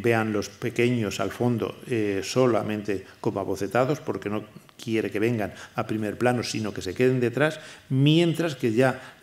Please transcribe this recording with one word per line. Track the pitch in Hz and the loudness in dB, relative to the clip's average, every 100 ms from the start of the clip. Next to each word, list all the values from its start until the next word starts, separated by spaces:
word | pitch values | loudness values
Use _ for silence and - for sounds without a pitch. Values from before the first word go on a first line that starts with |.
vean | 117 113 110 | 0 2 0
los | 104 98 | -2 -6
pequeños | - 117 113 120 123 101 98 | -8 -4 0 2 2 -2 -2
al | 98 | -6
fondo, | - 123 113 98 - | 0 0 0 -2 -6
eh, | - 117 104 98 | -4 -2 0 -2
solamente | - 127 127 107 107 107 101 95 - - | 0 2 4 2 0 -4 -4 -6 -8 -6
como | 117 101 | -4 -2
abocetados, | 98 95 98 120 131 143 | -4 -4 0 2 2 -2
porque | - 98 101 | -4 -6 -6
no | 104 104 - - - | -6 -8 -18 -20 -12
quiere | 113 110 101 | -2 -2 -2
que | 104 | 0
vengan | 113 117 95 - - | 0 0 -4 -8 -8
a | - | -6
primer | 110 110 107 95 | -4 -4 -4 0
plano, | 123 123 | 2 2
sino | - 113 107 | -2 -4 -4
que | 95 | -6
se | 92 | -6
queden | 90 127 131 | 2 4 4
detrás, | 117 123 156 156 - - - | 2 2 0 -2 -14 -20 -2
mientras | 131 147 160 170 160 170 | 4 6 6 4 2 -2
que | 139 120 | 0 0
ya | 110 131 123 - - | 4 4 2 -10 -6